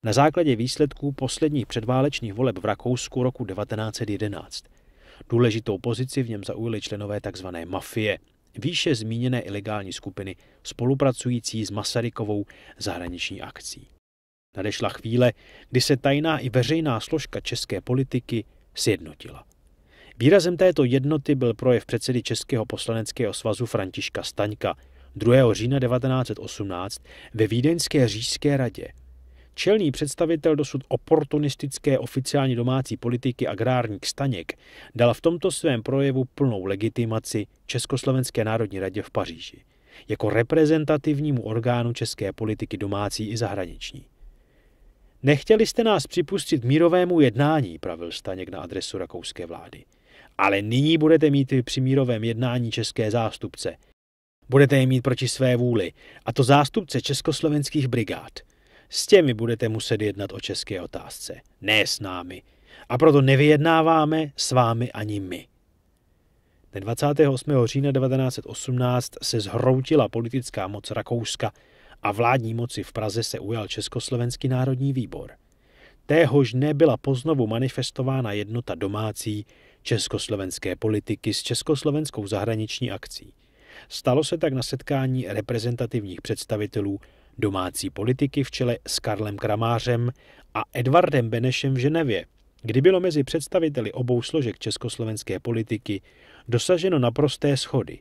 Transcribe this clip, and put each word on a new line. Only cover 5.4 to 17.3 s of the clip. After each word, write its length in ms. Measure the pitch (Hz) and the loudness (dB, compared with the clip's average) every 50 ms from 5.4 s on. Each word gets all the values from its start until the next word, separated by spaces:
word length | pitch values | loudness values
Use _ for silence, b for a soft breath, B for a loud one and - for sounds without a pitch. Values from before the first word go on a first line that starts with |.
| 120 120 104 113 110 - 101 92 | 4 4 2 0 -2 -4 -4 -2
pozici 460 | - 123 117 104 131 127 - 139 127 | -2 -4 -4 -2 -4 -4 -2 -4 -4
v 60 | 113 | -2
něm 140 | 110 101 101 | -6 -8 -8
zaujali 380 | - 98 - 113 117 113 104 | -8 -8 -6 -6 -6 -6 -6
členové 400 | - - 107 104 104 101 104 104 | -8 -8 -8 -8 -6 -6 -6 -6
takzvané 440 | - 104 90 90 92 92 90 82 82 | -6 -8 -10 -10 -12 -10 -10 -10 -10
mafie, 540 | 87 92 - - - - 117 107 107 95 - _ _ _ _ _ _ _ - | -8 -8 -8 -8 -6 -4 -2 0 0 -2 -4 _ _ _ _ _ _ _ -6
výše 380 | 104 151 175 151 - 175 147 | -6 -4 -2 0 0 0 0
zmíněné 460 | 110 107 110 113 117 123 127 127 120 | 0 -2 -4 -4 -2 0 0 0 -2
ilegální 520 | 92 92 98 101 101 107 107 104 101 95 - | -4 -6 -8 -8 -6 -6 -6 -6 -8 -8 -12
skupiny 420 | - - 104 92 - 98 95 90 b b b b b b | -12 -12 -12 -12 -10 -10 -10 -12 b b b b b b
spolupracující 1040 | - - - 117 123 139 135 143 135 127 - - 127 123 117 - - - 113 107 | -16 -8 -2 0 0 2 4 2 2 2 0 -4 -4 -4 -4 -4 -6 -6 -6 -6
s 60 | 95 | -4
Masarykovou 760 | 101 107 101 - - 120 117 120 - - 113 104 107 104 101 B B B B B B B | -6 -6 -6 -2 -2 -2 -2 -4 -4 -6 -4 -4 -2 -4 -4 B B B B B B B
zahraniční 640 | 98 101 90 87 87 87 90 - - - 98 90 | -8 -8 -6 -6 -8 -10 -8 -8 -8 -10 -8 -10
akcí. 460 | - - - - - - - - - _ _ _ _ _ _ _ _ _ _ _ _ _ _ 101 | -14 -14 -16 -16 -14 -14 -14 -16 -18 _ _ _ _ _ _ _ _ _ _ _ _ _ _ -6
Nadešla 320 | 92 107 101 - 110 - | -4 -4 -4 -2 -2 -4
chvíle, 440 | - - - 113 113 120 123 123 - B B B B B B B | -4 -4 -6 0 2 4 4 4 2 B B B B B B B
kdy 120 | - 127 | 0 0
se 160 | 123 - 147 131 | 2 2 2 2
tajná 420 | - 143 139 143 156 165 160 131 | 4 2 2 2 2 0 -2 -2
i 100 | 120 131 | -2 0
veřejná 500 | 107 131 120 135 156 165 160 151 120 110 | 0 0 2 2 0 0 2 0 -2 -2
složka 400 | - - - 156 - - | -2 -2 -4 -4 -4 -4